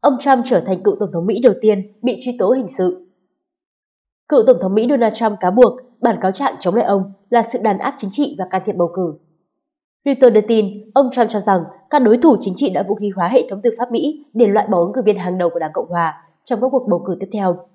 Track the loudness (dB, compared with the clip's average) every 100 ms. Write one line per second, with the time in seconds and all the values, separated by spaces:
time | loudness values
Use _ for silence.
0 | 0 0 2 0 2 0 0 0 0 -2
1 | -4 -4 -2 2 2 4 0 0 -4 _
2 | -4 -4 -8 -2 0 0 -2 -2 -4 -4
3 | -16 _ _ _ _ _ _ _ _ _
4 | _ _ _ 2 4 4 2 0 2 2
5 | 0 0 -4 0 0 6 6 4 -18 _
6 | -2 0 -2 -2 -4 -2 -2 0 0 0
7 | -2 -12 _ 0 0 -2 -2 -2 -4 -6
8 | -8 -4 -4 -4 -6 -4 -4 -2 -2 -2
9 | -6 -6 _ _ _ _ _ _ _ _
10 | -4 4 4 4 2 0 0 -6 -2 0
11 | 0 0 -2 0 0 0 -2 -16 _ 2
12 | 4 6 4 4 0 -4 -2 -2 -4 -4
13 | -6 -4 0 0 0 -2 -2 -2 -4 -4
14 | -4 -6 -10 0 2 2 0 0 0 0
15 | 0 0 -4 -2 -2 -2 -6 -6 -6 -2
16 | -4 -6 _ _ -8 -4 0 -2 0 -4
17 | -2 -8 -8 -4 -2 -4 -8